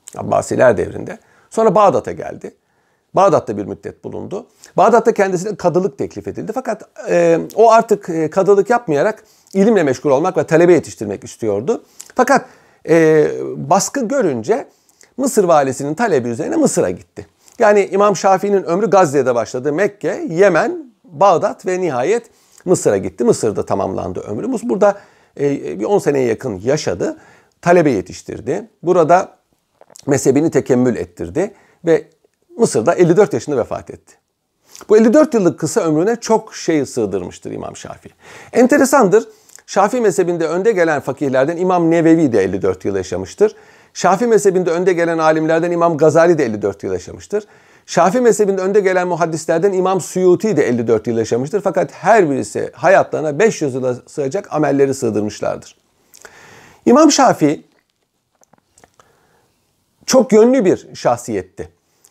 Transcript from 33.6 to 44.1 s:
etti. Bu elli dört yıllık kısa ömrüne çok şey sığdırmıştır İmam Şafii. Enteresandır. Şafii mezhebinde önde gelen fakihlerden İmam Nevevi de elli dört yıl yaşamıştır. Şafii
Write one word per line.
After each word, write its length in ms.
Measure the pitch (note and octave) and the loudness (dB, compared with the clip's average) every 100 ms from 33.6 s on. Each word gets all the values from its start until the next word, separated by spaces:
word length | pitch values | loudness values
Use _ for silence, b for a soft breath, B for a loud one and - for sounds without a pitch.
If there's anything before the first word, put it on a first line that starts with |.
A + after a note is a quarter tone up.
| G2+ F#2 - | -4 -8 -12
etti. 240 | - _ _ _ _ _ _ B B - | -20 _ _ _ _ _ _ B B 2
Bu 80 | G#3+ | 4
elli 180 | A3 | 6
dört 200 | D4 D#4 | 4 2
yıllık 260 | A#3 F3 - | 2 0 -2
kısa 200 | D#3+ - | -4 -2
ömrüne 360 | E3+ D3+ F#3+ A#3 | 0 0 0 -4
çok 380 | - F#3+ - | -2 -2 -2
şey 320 | - - D#3+ B2+ | -10 -4 -2 -2
sığdırmıştır 640 | - G#2 F#2+ F2+ F#2 G#2+ | -4 -4 -4 -8 -14 -14
İmam 260 | G#2+ - - | -12 -12 -14
Şafii. 340 | - - - _ B B B | -18 -20 -20 _ B B B
Enteresandır. 760 | A#3 B3 D4 C4+ C#4+ G3+ G3+ - b b b - | 2 4 4 4 4 4 2 0 b b b -6
Şafii 340 | G#3 G3+ B3+ | 0 0 2
mezhebinde 460 | A3 F3 F3 E3+ D#3+ | 0 0 -2 -2 -2
önde 260 | F3 G3+ | 0 0
gelen 280 | F#3+ E3 D3 | 0 0 -2
fakihlerden 560 | - B2+ D3 C3 C#3+ E3+ | -4 -4 -2 0 0 -2
İmam 340 | F#3 F3+ E3 | 0 0 2
Nevevi 420 | E3+ E3 E3 D3 | 2 4 4 4
de 120 | A2 | 2
elli 180 | F#2+ F#2+ | 0 0
dört 220 | F#2+ F2+ | -2 -2
yıl 120 | A2 G2 | -4 -4
yaşamıştır. 600 | F2+ F2+ F2 - G#3 b b b b | -6 -8 -10 -2 -2 b b b b
Şafii 320 | - F3+ | -4 0